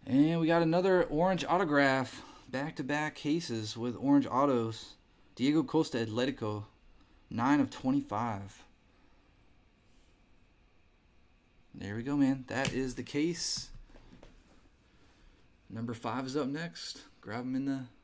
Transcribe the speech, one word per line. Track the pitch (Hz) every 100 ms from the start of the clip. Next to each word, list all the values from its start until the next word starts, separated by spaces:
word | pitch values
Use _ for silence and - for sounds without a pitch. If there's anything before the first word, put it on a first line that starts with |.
| -
And | 131 151 170
we | 160
got | 170
another | 165 170 185 185 170
orange | 147 180 185 -
autograph, | 170 185 143 139 135 127 - - - -
back-to-back | 127 147 - 135 147 151 -
cases | 147 160 170 113 107 113
with | 120 113
orange | 131 143 123
autos. | 120 143 127 113 113 - - _ _ -
Diego | - 127 151
Costa | 139 156 156 123
Atletico, | 113 107 127 - 110 107 107 _ - - - _ _
nine | 113 123 147
of | 131
twenty-five. | - 127 143 139 101 117 101 98 - - _ _ _ _ _ _ _ _ _ _ _ _ - _ _ _ _ _ _ _ _ _ _ _ _ _ _ _ _ -
There | 95 95 107
we |
go, | 120 143
man. | 135 135 127
That | 120 135
is | 127 131
the | 120
case. | 127 147 160 170 - - - - - - - - - - _ - - _ _ _ - _ - _ - _ _
Number | 113 113 113
five | 120 120 131
is | 139
up | 131
next. | 147 170 - - - - -
Grab | - 110
'em | 123 131
in | 139
the | 135 127 -